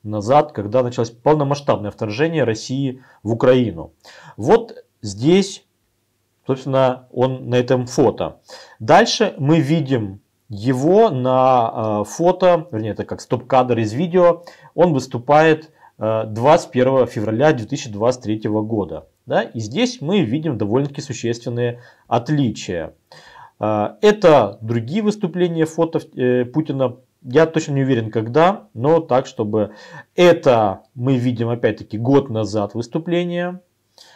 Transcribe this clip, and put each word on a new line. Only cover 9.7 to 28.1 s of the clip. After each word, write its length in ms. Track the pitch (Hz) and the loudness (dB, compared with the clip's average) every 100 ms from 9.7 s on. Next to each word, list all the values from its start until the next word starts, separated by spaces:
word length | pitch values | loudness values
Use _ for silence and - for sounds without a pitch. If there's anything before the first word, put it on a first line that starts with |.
| 165 135 131 104 98 _ _ - | 0 0 -2 -4 -10 _ _ -16
его 580 | 101 117 127 147 196 226 | -8 -2 0 2 4 4
на, 920 | 135 127 127 131 131 113 - 110 104 | 2 0 4 4 4 2 -2 -2 -2
э, 20 | |
фото, 640 | 101 - 170 180 185 170 160 | -4 0 0 4 4 2 0
вернее, 180 | 110 110 | -6 -6
это 160 | 104 101 | -6 -8
как 160 | 92 | -10
стоп-кадр 560 | - 123 - 131 123 117 | -4 -6 0 2 2 0
из 160 | 107 | -2
видео. 480 | 113 175 180 175 170 - - - | -2 -2 4 4 2 -4 -20 -8
Он 180 | - 175 | 0 2
выступает, 800 | 139 - 123 120 147 160 156 - _ _ - | 2 -2 -6 2 4 4 2 -2 _ _ -8
э, 260 | 107 110 113 | -4 -2 -4
двадцать 460 | 107 131 165 - | 0 4 4 2
первого 340 | 123 127 135 120 | 0 2 2 0
февраля 480 | - 104 110 151 | -2 -4 0 2
две 100 | 135 | 0
тысячи 240 | 104 135 117 | -4 -8 -8
двадцать 360 | 101 117 123 | -4 -2 -2
третьего 360 | 101 107 110 107 | -4 -4 -2 -2
года. 460 | 107 113 90 78 - _ - | -2 -4 -4 -8 -16 _ -4
Да? 160 | 156 | -4
И 180 | 220 117 | -4 -8
здесь 400 | 107 147 247 - | -8 -4 -4 -4
мы 220 | 147 202 | -4 -2
видим 340 | 117 143 160 110 | 0 -2 -4 -4
довольно-таки 460 | 104 120 143 - | -2 -2 -2 -8
существенные 800 | - - 117 120 - 120 120 120 - _ - | -12 -8 -6 -6 -8 -6 -6 -6 -16 _ -4
отличия. 880 | 143 - 151 127 104 - 87 80 - _ - - - - - | -4 -2 -2 -2 -4 -8 -8 -8 -14 _ -20 -20 -20 -20 -8
Э, 360 | 107 107 104 - | -4 -2 -2 0
это 560 | 214 214 175 147 101 101 | 0 4 6 6 4 -2
другие 400 | 110 117 113 190 | -6 -6 -4 -4
выступления, 640 | 208 202 180 175 180 165 156 | -2 -2 -4 -2 -2 0 -2
фото, 340 | - 160 160 - - | 0 -2 -2 -6 -4
э, 300 | 127 123 123 | 0 0 0
Путина. 500 | 135 156 135 127 123 _ _ | -4 -4 -2 -2 -4 _ _
Я 220 | 127 131 | -2 2
точно 300 | 160 160 - | 2 0 -4
не 80 | 139 | -2
уверен, 280 | 135 123 110 | 0 0 -2